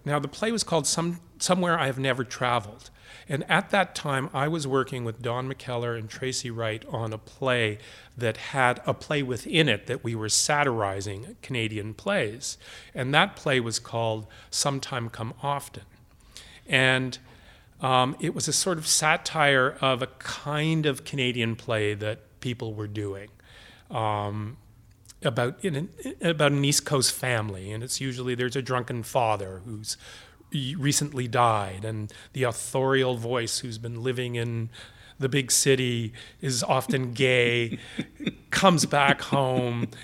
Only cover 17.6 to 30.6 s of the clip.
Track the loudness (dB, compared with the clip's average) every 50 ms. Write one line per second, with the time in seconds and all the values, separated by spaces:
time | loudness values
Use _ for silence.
17.6 | -20 -20 -10 -4 0 4 4 6 4 4 2 -2 -4 -4 -2 -2 -2 0 0 0
18.6 | 0 0 0 -2 0 0 2 4 4 4 4 2 0 -2 0 2 4 6 6 6
19.6 | 4 2 2 0 2 2 2 2 -2 -6 -8 -10 -10 -10 -10 -8 -6 -4 -2 0
20.6 | 0 2 2 2 2 0 0 -2 -4 -6 -4 0 0 0 0 0 0 0 -2 -2
21.6 | -2 -2 0 0 2 0 0 -2 -4 -4 -6 -6 -10 -20 -16 -10 -6 -6 -6 -4
22.6 | -6 -8 -6 -6 -8 -6 -6 -6 -6 -6 -6 -8 -12 -16 -20 -20 -20 -20 -20 -20
23.6 | -20 -20 -20 -20 -16 -8 -4 -2 0 0 0 0 -2 -2 -4 -6 -6 -8 -10 -14
24.6 | -20 -20 -20 -20 -20 -20 -20 _ -20 -20 -14 -6 -4 -2 0 0 0 0 -2 -4
25.6 | -4 -4 -4 -4 -4 -6 -10 -10 -10 -10 -8 -2 -2 0 2 2 2 4 4 4
26.6 | 2 4 2 2 2 2 2 2 2 2 0 -2 -2 0 0 0 0 -2 -6 -8
27.6 | -8 -8 -8 -8 -6 -6 -6 -6 -4 -6 -6 -6 -4 -4 -2 -2 -2 -2 -2 -4
28.6 | -4 -2 -2 -2 -2 -2 -4 -6 -6 -2 0 2 4 4 2 0 -2 -6 -10 -10
29.6 | -10 -10 -10 -8 -8 -8 -8 -10 -12 -16 -18 -20 -20 -20 -20 -20 -12 -8 -6 -4